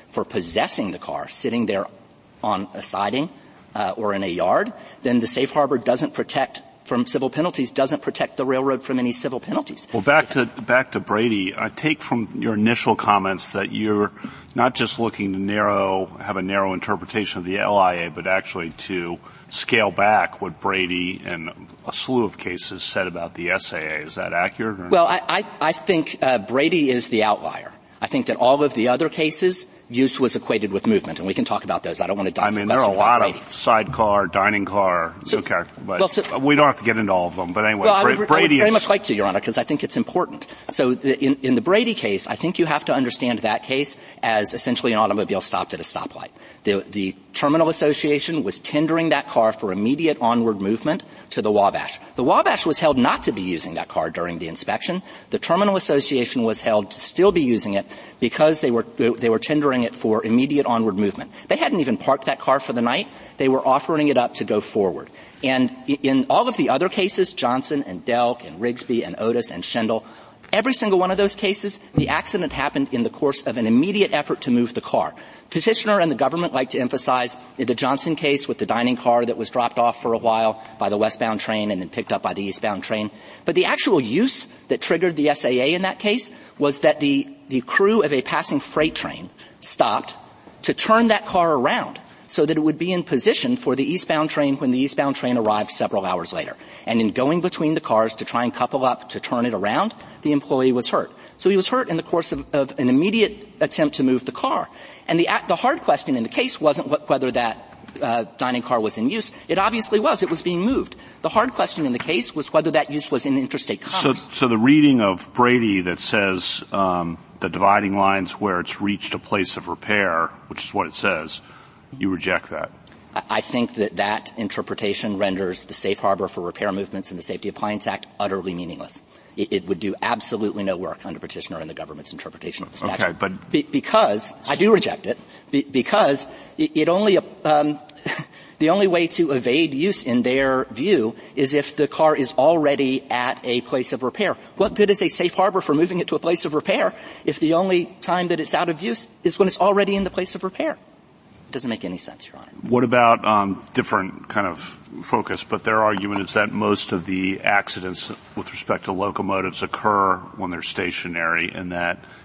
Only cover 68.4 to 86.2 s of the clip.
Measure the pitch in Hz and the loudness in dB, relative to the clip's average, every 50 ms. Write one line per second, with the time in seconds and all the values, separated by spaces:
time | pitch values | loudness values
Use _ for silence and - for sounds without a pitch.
68.4 | - 80 76 87 113 120 120 - - - 120 117 - 82 87 - 107 113 117 120 | -8 -16 -10 -4 -4 -4 -4 -4 -4 -4 -2 -2 -2 -4 -6 -4 -2 0 0 0
69.4 | 113 - - 87 87 - - 120 110 110 113 110 - - - - - - - - | -2 -4 -8 -10 -8 -6 -4 -2 0 0 -2 -2 -4 -8 -20 -20 -20 -20 -20 -16
70.4 | - - - 208 214 269 254 - 226 208 190 180 180 180 190 190 202 196 - - | -6 -2 0 0 2 2 0 0 0 2 2 2 2 2 2 2 0 0 0 0
71.4 | 220 190 202 - - 202 - - - - - 151 147 - 147 165 - - - 190 | -2 -2 -2 -2 -4 -8 -8 -10 -10 -4 0 0 0 2 0 -2 -2 -2 -4 -2
72.4 | 170 143 - - 135 143 - 147 139 - - 120 117 110 - - 151 139 135 - | -2 -2 -2 -2 -2 -2 0 -2 -2 -2 0 0 -2 -2 -2 0 0 0 0 0
73.4 | - 135 113 123 110 110 113 127 156 196 196 208 190 - - 151 143 - 160 - | -4 -4 -2 -2 2 4 4 4 4 2 2 2 2 2 2 -2 -2 -2 -4 -4
74.4 | - 135 120 120 120 113 - 113 - - - 113 78 73 - - - - - - | -2 0 2 2 2 0 -2 -6 -6 -2 0 0 0 -2 -6 -12 -20 -20 -20 -20
75.4 | - - - 165 - 226 220 - - 214 208 196 170 160 135 110 135 127 147 170 | -12 -6 -4 -2 0 2 0 0 2 2 4 4 4 2 2 2 0 0 0 -2
76.4 | 175 147 - 131 135 - - 123 123 120 143 131 - 139 127 127 123 123 - - | -2 -2 0 -2 -2 -2 -2 -2 -2 -2 -2 -2 0 0 0 0 0 -2 -6 -10
77.4 | - - - - 123 120 117 - 139 127 139 135 - 170 156 - 156 143 143 139 | -16 -12 -8 -4 -2 -2 0 0 0 0 0 0 -2 -2 -2 0 2 0 0 0
78.4 | - - 117 - 107 95 110 117 120 123 127 120 - 123 117 120 120 117 113 - | 0 -4 -4 -4 0 0 0 2 2 0 0 0 2 4 4 4 4 2 -2 -4
79.4 | 110 - - 123 120 117 - 120 117 120 113 - - 120 113 107 117 113 110 113 | -4 -4 -2 0 0 0 2 2 2 2 0 0 -2 -2 -2 0 2 2 2 4
80.4 | 113 110 110 - - - - - 104 98 104 104 107 110 - - 123 113 110 101 | 2 0 0 -2 -10 -14 -6 -4 -2 0 2 2 0 0 0 -2 -2 -2 -2 -4
81.4 | - - 110 107 104 104 101 90 90 78 - 120 104 - 107 95 - 95 87 98 | -4 -4 -2 -2 -2 -2 -2 -4 -6 -8 -8 -8 -4 -4 -4 -2 -2 -4 -4 -4
82.4 | 101 98 92 - - 107 101 92 - - 117 107 107 104 - - - - - - | -6 -6 -6 -4 -4 -4 -4 -4 -6 -6 -4 -4 -4 -6 -8 -12 -20 -20 -20 -10
83.4 | - - 160 175 180 202 294 285 - 277 196 151 123 104 127 185 240 269 - - | -4 -2 2 2 2 2 2 0 2 2 4 2 2 2 2 2 2 2 0 -4
84.4 | - - - - - - 131 - - - 185 165 185 175 160 147 143 147 143 - | -8 -10 -16 -10 -4 -4 -4 -2 0 0 0 2 2 0 0 2 2 2 2 2
85.4 | - 123 127 123 127 151 175 180 190 185 - - - 208 214 247 | 0 0 2 2 2 2 2 0 0 -2 -4 -2 0 0 0 0